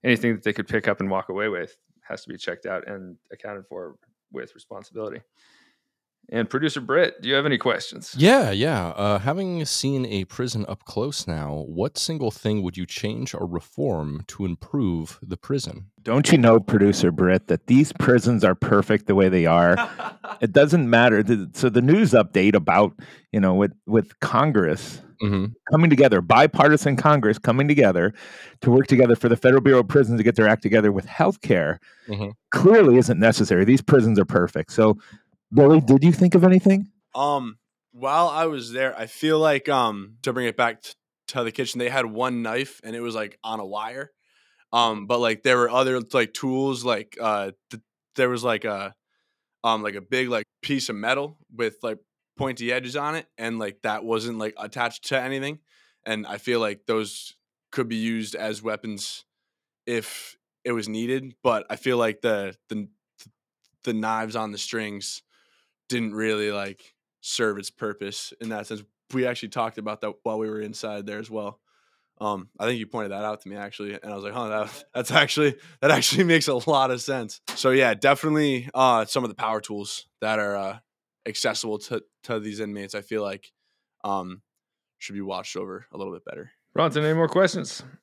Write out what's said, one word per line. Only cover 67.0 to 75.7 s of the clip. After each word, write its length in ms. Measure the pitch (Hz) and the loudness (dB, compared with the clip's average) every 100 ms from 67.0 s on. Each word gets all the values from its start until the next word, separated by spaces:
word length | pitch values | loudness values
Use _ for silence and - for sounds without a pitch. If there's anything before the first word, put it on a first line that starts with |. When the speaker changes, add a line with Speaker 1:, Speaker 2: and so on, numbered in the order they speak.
| _ _ | _ _
Speaker 4:
serve 380 | - - 113 101 | -12 -6 -4 -6
its 120 | 98 | -14
purpose 600 | _ 110 101 98 - - - | _ -10 -10 -12 -12 -16 -16
in 100 | 113 | -12
that 160 | 107 104 | -12 -12
sense. 160 | 107 101 _ _ | -16 -16 _ _
We 140 | 131 127 | -6 -4
actually 240 | 123 110 | -6 -10
talked 280 | 127 113 110 | -8 -8 -8
about 220 | 107 107 | -12 -10
that 120 | 107 104 | -10 -8
while 160 | 117 110 | -8 -6
we 100 | 110 | -8
were 120 | 107 | -8
inside 460 | 107 104 110 104 101 | -12 -12 -12 -12 -12
there 120 | 104 | -14
as 120 | 107 | -12
well. 300 | 110 104 _ _ _ _ _ _ _ | -12 -12 _ _ _ _ _ _ _
Um, 280 | 107 101 92 - | -8 -8 -10 -8
I 80 | 110 | -6
think 120 | 120 | -6
you 80 | 107 | -8
pointed 240 | 117 101 | -10 -10
that 140 | 101 | -8
out 180 | 107 107 | -10 -10
to 60 | 95 | -14
me, 80 | 101 | -16
actually, 380 | 101 - 104 | -16 -14 -14
and 180 | 98 107 | -14 -14
I 20 | |
was 100 | 101 | -14
like, 80 | 101 | -12
"Huh, 160 | 117 110 | -10 -8
that, 360 | 107 110 - _ | -6 -8 -12 _
<laughs> 60 | |
that's 160 | - 120 | -10 0
actually, 460 | 143 143 151 147 139 - | 0 2 0 -2 -2 -20